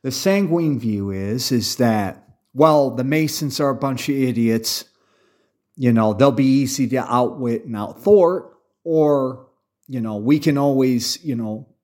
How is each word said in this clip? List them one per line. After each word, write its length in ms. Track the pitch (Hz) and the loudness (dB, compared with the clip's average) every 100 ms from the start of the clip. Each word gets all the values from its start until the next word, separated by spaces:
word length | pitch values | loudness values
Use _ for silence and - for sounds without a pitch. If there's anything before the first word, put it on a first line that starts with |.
The 80 | 135 | -8
sanguine 680 | 127 190 196 185 170 160 131 | -2 0 0 2 0 0 -2
view 320 | 113 104 98 | -2 -4 -4
is, 420 | 95 98 120 - | -6 -4 -4 -2
is 240 | 123 - - | -2 -2 0
that, 520 | 120 110 95 - _ _ _ | 0 0 -4 -8 _ _ _
well, 360 | 127 156 151 139 | 2 4 4 2
the 140 | 117 | -2
Masons 560 | 131 156 156 - 147 135 | -2 0 -2 -4 -6 -2
are 100 | 143 | -2
a 40 | |
bunch 340 | 123 139 127 - | -2 -4 -4 -4
of 80 | 139 | 0
idiots. 680 | 127 117 113 113 113 - - _ _ _ _ _ _ _ _ - | 0 0 0 0 -2 -8 -12 _ _ _ _ _ _ _ _ -2
You 160 | 127 | 2
know, 200 | 113 110 | 2 2
they'll 200 | 101 139 | 4 2
be 120 | 123 | 4
easy 440 | 131 135 127 - 123 | 2 2 0 -2 -2
to 100 | 127 | -2
outwit 640 | 104 120 123 147 123 117 | 0 0 0 -2 -4 -4
and 120 | - 110 | -6 -8
outthwart, 800 | 104 - 196 208 170 185 - _ _ _ | -8 -4 4 6 6 2 -8 _ _ _
or, 640 | 170 156 147 143 131 127 - _ _ _ - | -2 2 2 2 -2 -8 -20 _ _ _ -12
you 120 | 131 | -8
know, 160 | 113 104 | -6 -4
we 220 | 113 151 | 0 2
can 200 | 156 143 | 2 0
always, 640 | 143 135 127 123 120 - | 0 2 2 0 -4 -8
you 100 | 160 | -6
know 340 | 120 110 107 - _ | -6 -6 -10 -14 _